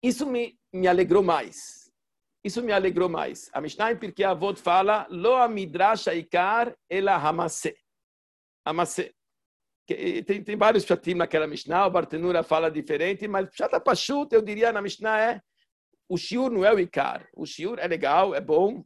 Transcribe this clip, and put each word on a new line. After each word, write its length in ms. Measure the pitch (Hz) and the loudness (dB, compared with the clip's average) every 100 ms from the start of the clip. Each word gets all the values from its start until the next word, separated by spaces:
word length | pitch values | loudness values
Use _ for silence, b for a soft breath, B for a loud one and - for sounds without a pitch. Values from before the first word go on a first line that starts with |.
Isso 240 | 247 240 285 | 0 -2 -2
me, 320 | 247 233 _ _ | -4 -4 _ _
me 140 | 185 185 | -2 2
alegrou 340 | 180 185 190 | 4 4 4
mais. 680 | 185 160 107 - - - _ _ _ _ _ _ | 4 0 -2 -14 -20 -20 _ _ _ _ _ _
Isso 200 | 202 233 | -8 -6
me 80 | 240 | 0
alegrou 360 | 202 190 180 180 | 2 2 0 0
mais. 440 | 165 143 - - | 0 -6 -8 -10
A 80 | - | -8
Mishnah 300 | 151 - 220 | -8 -4 -2
em 60 | 233 | -2
Pirkei 280 | 208 - 196 | -6 -2 -2
Avot 340 | 175 196 202 | 0 -2 -4
fala, 460 | - 175 196 214 151 | 2 2 4 2 -2
"Lo 260 | 180 202 254 | -2 2 4
hamidrash 720 | 240 214 185 165 196 220 - | 4 0 -6 2 2 4 0
ha'ikar 680 | 170 165 175 185 226 233 - _ | -4 -2 0 2 0 -2 -6 _
ela 260 | 185 196 180 | -2 2 2
hamaseh." 600 | 147 165 170 - 160 - _ _ _ _ _ _ _ _ - | 2 0 -2 -4 -8 -8 _ _ _ _ _ _ _ _ -6
Hamaseh. 480 | 160 165 - - _ _ _ _ _ _ _ _ | -2 -2 -2 -8 _ _ _ _ _ _ _ _
Que, 80 | |
e 300 | - 180 185 | -4 -4 -4
tem, 200 | - 202 | -4 -4
tem 120 | 202 208 | -4 2
vários 280 | 208 208 | 4 4
pshatim 320 | - 175 - 175 | 2 -2 0 -2
naquela 320 | 165 160 156 | 0 0 -2
Mishnah, 380 | 143 - 170 196 | -6 -2 2 2
o 60 | |
Bartenura 520 | 180 165 165 175 175 | 2 -2 -4 0 0
fala 260 | - 160 160 | 2 2 2
diferente, 580 | 156 147 151 170 196 208 | -2 -4 -2 -2 -4 -4
mas 220 | 196 196 | -4 -4
pshat 240 | - 214 | -4 -2
hapashut, 600 | 254 277 247 - 285 285 | 0 0 0 0 -4 2
eu 80 | 226 | 2
diria, 300 | 214 208 233 | 2 0 0
na 100 | 220 | 0
Mishnah 380 | 202 - 220 220 | -6 -6 -2 0
é, 220 | 220 226 _ _ _ _ _ _ _ | 0 -2 _ _ _ _ _ _ _
o 100 | 175 | -8
shiur 340 | - 240 262 | -4 -2 -2
não 120 | 226 | 2
é 100 | 190 | 4
o 60 | 214 | 4
ikar. 480 | 175 - 135 - - - | 2 0 -2 -4 -12 -14
O 100 | - | -12
shiur 340 | - 170 240 | -8 -8 -6
é 80 | 170 | -4
legal, 480 | 165 139 151 196 143 | -2 2 4 2 0
é 60 | |
bom 420 | 143 156 196 254 | 0 2 2 -2